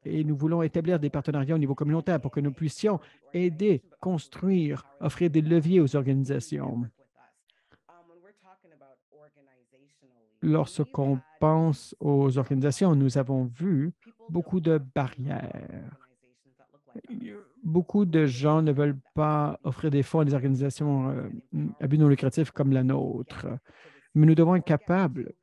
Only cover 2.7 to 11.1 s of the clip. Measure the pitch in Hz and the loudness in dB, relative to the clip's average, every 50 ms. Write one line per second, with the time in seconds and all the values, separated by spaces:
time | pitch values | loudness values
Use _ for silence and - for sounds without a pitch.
2.7 | - - - 214 202 156 - - _ _ _ _ - 175 180 180 160 156 202 214 | -6 -2 -2 -2 -2 -2 -6 -12 _ _ _ _ -4 -2 -2 -2 -2 0 2 2
3.7 | 180 131 _ _ _ _ - 185 185 156 - - - - 175 190 190 180 160 147 | 2 0 _ _ _ _ -6 -4 -4 -4 -6 -10 -12 -6 -2 0 2 2 2 0
4.7 | 143 135 - - - - - 156 - - 175 170 147 160 156 156 170 170 147 165 | -4 -6 -10 -18 -16 -6 -6 -6 -2 0 -2 2 2 2 2 4 2 2 2 4
5.7 | 190 180 156 131 - 143 127 135 135 135 135 127 139 131 117 - 151 143 135 135 | 4 4 4 4 2 0 0 0 0 0 0 -2 -4 -6 -4 -6 -8 -8 -6 -6
6.7 | 123 120 123 113 _ _ 135 _ _ _ - _ _ _ _ _ _ _ _ _ | -6 -6 -6 -8 _ _ _ _ _ _ -20 _ _ _ _ _ _ _ _ _
7.7 | _ _ _ _ 170 175 170 170 170 175 175 196 208 _ _ 185 185 185 _ 170 | _ _ _ _ -20 -20 _ _ _ _ _ -20 _ _ _ -20 -20 _ _ _
8.7 | 160 135 139 135 131 123 _ _ _ 147 147 151 147 147 139 135 131 127 120 _ | _ _ -20 _ -20 _ _ _ _ -20 -20 _ _ _ _ _ _ _ _ _
9.7 | 131 131 139 143 _ _ _ 131 _ _ _ _ _ _ - 156 151 160 151 - | _ _ _ _ _ _ _ _ _ _ _ _ _ _ -2 0 0 0 0 -4
10.7 | - - 147 - - - 139 139 | -4 -6 -6 -6 -4 -4 -2 0